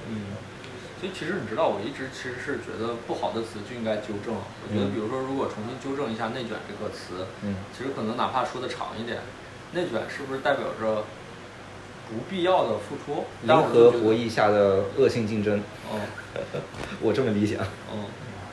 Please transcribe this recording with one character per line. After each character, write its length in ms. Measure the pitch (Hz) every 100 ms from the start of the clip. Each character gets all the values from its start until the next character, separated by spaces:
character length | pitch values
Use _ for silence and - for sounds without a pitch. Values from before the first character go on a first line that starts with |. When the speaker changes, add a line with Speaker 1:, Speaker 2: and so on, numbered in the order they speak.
| -
Speaker 1:
嗯。 240 | 107 101 104 - - - - - -
所 100 | 196
以 40 | -
其 80 |
实 100 | 156 190
你 60 | 110
知 80 |
道， 140 | 110 147
我 100 | 104
一 120 | 104
直 180 | 135 131
其 100 | - 127
实 60 | 123
是 140 | - 120
觉 160 | - 101
得 180 | 117 117 -
不 80 |
好 160 | 120 92
的 120 | 107
词 180 | 113 110 98
就 60 | 123
应 80 |
该 140 | 110 107
纠 200 | - 101
正。 100 | 113
我 400 | 104 95 - -
觉 60 | 104
得 100 | 98
比 80 | 113
如 100 | 107
说 120 | 131
如 160 | 131 139
果 100 | -
重 160 | 107 107
新 100 | 131
纠 180 | 139 139
正 160 | 131
一 40 | 110
下 100 | 113
“内 140 | -
卷” 160 | 110 107 -
这 80 | 98
个 80 | 101
词， 380 | - - 90 - -
Speaker 2:
嗯。 100 | 104 95 -
Speaker 1:
其 140 | -
实 60 | 95
可 80 | -
能 140 | 107 120
哪 120 | 101
怕 100 | 127
说 160 | 123 123
得 60 | -
长 220 | - - 107
一 60 |
点， 140 | 117 107 - - - - -
“内 100 | 170 175
卷” 160 | 180 151
是 140 | -
不 100 | 135
是 60 | 131
代 140 | 143
表 100 | 135 - -
着 240 | 110 110 104 - - - - - - - - - -
不 140 | 113 -
必 140 | 190
要 200 | 175 185
的 140 | 120 107
付 180 | - 143
出？ 200 | - 147 - -
Speaker 2:
零 200 | 120 156
和 260 | 135 117 120
博 240 | 120 110
弈 140 | 113 117
下 200 | - 107
的 360 | 104 101 95 - -
恶 120 | 123
性 180 | 123 107
竞 160 | 110
争。 200 | 104 104 101 - -
Speaker 1:
嗯。 80 | 110 104 - - - -
Speaker 2:
<laughs> 480 | - - - - -
我 120 | 113
这 100 | 98
么 80 | 120
理 160 | 101 104
解 100 | -
啊。 120 | 101 - -
Speaker 1:
嗯。 120 | 107 101 - - - -